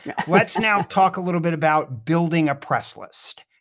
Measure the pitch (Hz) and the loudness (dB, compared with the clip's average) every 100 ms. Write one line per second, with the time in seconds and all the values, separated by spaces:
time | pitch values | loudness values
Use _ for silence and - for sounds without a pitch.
0 | - - - 185 233 - 220 202 - 196 | -10 -8 2 2 4 0 0 0 0 2
1 | 190 190 180 175 170 160 156 156 131 117 | 2 2 -2 0 0 0 2 2 0 -6
2 | 131 165 170 170 151 139 - 127 - - | -2 0 2 2 0 -2 -2 -4 -4 -12
3 | - - - - - _ | -14 -12 -12 -12 -20 _